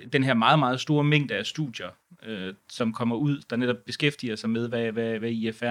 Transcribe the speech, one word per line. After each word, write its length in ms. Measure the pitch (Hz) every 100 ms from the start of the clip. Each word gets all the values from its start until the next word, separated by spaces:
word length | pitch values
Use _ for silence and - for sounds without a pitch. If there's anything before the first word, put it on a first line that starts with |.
| 120
den 100 | 143
her 100 | 131
meget, 260 | 120 117 156
meget 200 | 131 127
store 240 | - 151
mængde 320 | 147 151 139 101
af 100 | 110
studier, 440 | - 147 113 92 - _ -
øh, 300 | 110 107 95 98 _
som 240 | - 113
kommer 220 | 110 120 117
ud, 260 | 147 143 -
der 60 | 120
netop 220 | 123 120 -
beskæftiger 500 | - 147 139 123 107
sig 140 | 113
med, 200 | 113 120
hvad, 220 | 117 117
hvad, 280 | 110 113 113
hvad 120 | 117
I 200 | 117 110
F 120 | 110
R'en 20 | 123